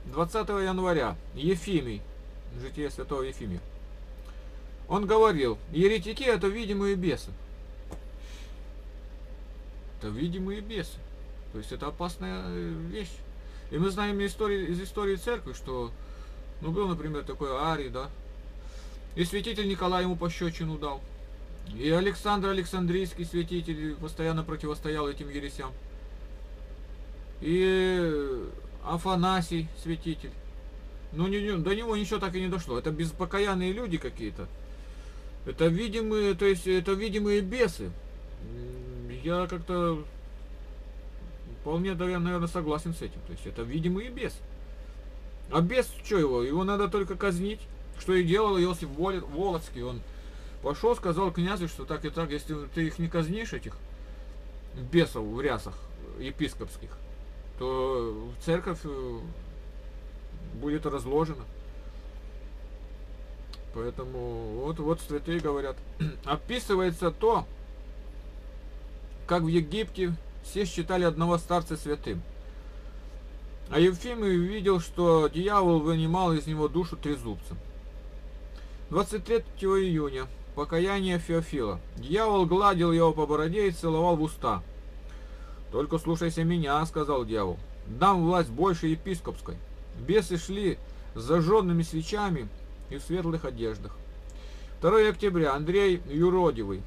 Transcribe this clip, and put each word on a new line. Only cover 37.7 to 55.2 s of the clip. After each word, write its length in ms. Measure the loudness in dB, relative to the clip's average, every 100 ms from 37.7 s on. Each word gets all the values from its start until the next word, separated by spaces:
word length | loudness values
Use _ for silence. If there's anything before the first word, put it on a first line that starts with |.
| 2 -8 -8 -12 -12 -12 -10
М, 680 | -10 -8 -8 -10 -10 -10 -8 -6
я 240 | 0 0 0
как-то 580 | -4 -2 2 2 0 -4 -12 -12 -12 -12 -12 -12 -12 -12 -12 -12 -10 -12 -12 -12 -8
вполне, 340 | -2 0 0
да, 140 | 0 0
я, 100 | 2
наверное, 300 | 2 2 0
согласен 460 | 0 0 0 -2
с 80 | -4
этим. 180 | -6 -8 -10
То 60 |
есть 140 | -10 -8
это 160 | -6
видимый 460 | -2 0 2 0 -2
бес. 260 | -6 -6 -6 -12 -12 -12 -12 -12 -12 -12 -12 -12 -12 0
А 100 | 4
бес, 280 | 6 4 2 -4
чё 140 | 2 4
его? 240 | 6 4
Его 220 | 2 2
надо 240 | 2 2 2
только 280 | 2 0 0
казнить, 440 | 0 2 -2 -4 -8 -12 -12 -6
что 160 | 4
и 100 | 4
делал 340 | 6 6 6 6
Иосиф 300 | 4 2 -4
Воле-, 320 | 0 0 0
Волоцкий. 600 | -4 -2 0 0 -4 -6
Он 180 | -6 -6 -8 -12 -12 -12 -12 -4
пошёл, 340 | -4 2 4 4
сказал 360 | 2 2 2
князю, 360 | 2 0 0 -2
что 160 | -6
так 200 | -6 -4
и 60 | -2
так, 200 | -2 -2
если 260 | -2 -4 -6 -4
ты 120 | 0 0
их 120 | 0
не 100 | 0
казнишь, 440 | 0 0 -2 -4
этих 240 | -6 -8 -12 -12 -12 -12 -12 -12 -12 -12 -12 -10 -8 4
бесов 320 | 4 4 0